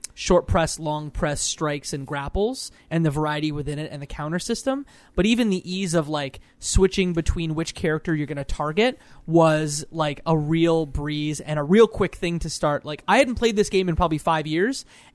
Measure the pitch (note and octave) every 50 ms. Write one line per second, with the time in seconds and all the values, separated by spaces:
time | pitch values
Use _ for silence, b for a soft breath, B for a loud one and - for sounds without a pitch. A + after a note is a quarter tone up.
0 | - - - - - - F#3 E3+ - - - F3+ D#3+ D3+ - - D#3+ D#3 D3+ D3+
1 | D3+ D3 - - F3+ D3+ D3 - - - - - E3 D3+ D3 D3 - - - C#3+
2 | C#3 B2+ D3+ C#3+ C#3 C#3+ - F#3+ G#3 A#3 C4 - - - b b b b D#3 E3+
3 | E3 D#3 C#3 D3+ D#3 D3+ D3+ D3+ D3+ D#3 D3 D3 C#3+ C#3+ C#3+ D3 D#3 - - C#3+
4 | C#3+ - - - D3 D3+ E3 F3+ - - A#3 - - C4+ C4 C#4 C#4 b b b
5 | b b b - F3+ A3 A#3+ A3+ B3 G#3+ F#3+ F#3 - E3 F#3 F#3+ G3 F3 E3 E3+
6 | D3+ C#3+ D#3 D3 C#3+ C3+ - - b b b b - - - G#3 F#3+ F#3 - -
7 | F#3 F3+ F3 E3+ D#3+ - - F3 E3 D#3+ D#3 D#3 E3 - - - - D#3+ D#3 D#3
8 | - - D#3+ D3+ D3 C#3 D3+ C#3+ C#3 - - - D3 D3+ D#3 G3 A3 B3+ C4+ b
9 | b b b b b - D#3+ E3 E3 D#3+ D#3 D#3 D#3 D3+ D3 D3 - - D#3 E3
10 | D#3 D3+ C#3+ - - E3 D#3+ D#3 D3+ D3 D#3+ E3 E3 E3 E3 E3 D#3+ C#3 C3+ D3
11 | D3 D3+ D3+ D3 D3+ D3+ D3+ - - - D3+ D3+ D3 C#3+ F#3 A3 A#3 G#3+ - -
12 | G3+ E3+ - - - E3+ E3+ E3 - D#3+ - - - D3+ D3 - - C#3+ D3+ -
13 | - - G3 B3 C#4+ B3 A#3+ F#3+ A#3 A#3 A3 G#3 G3+ - - F#3+ F#3+ F3+ E3 E3
14 | F3+ E3 D#3 D3+ - F3 D#3+ D#3 D3+ D#3 D#3 E3 F#3+ B3 C#4 - - b b b
15 | b b